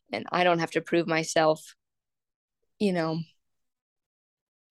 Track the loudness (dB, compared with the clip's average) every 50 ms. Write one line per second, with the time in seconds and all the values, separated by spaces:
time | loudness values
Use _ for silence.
0 | _ -10 -8 -8 -8 -4 0 2 2 4 2 2 0 -2 -4 -4 -4 0 0 0
1 | 0 0 -2 -2 -2 0 0 2 4 2 2 0 -4 -20 -20 _ _ _ _ _
2 | _ _ _ _ _ _ _ _ _ _ _ _ _ _ _ -2 0 0 2 0
3 | 0 -2 -2 -4 -6 _ _ _ _ _ _ _ _ _ _ _ _ _ _ _
4 | _ _ _ _ _ _ _ _ _ _ _ _ _ _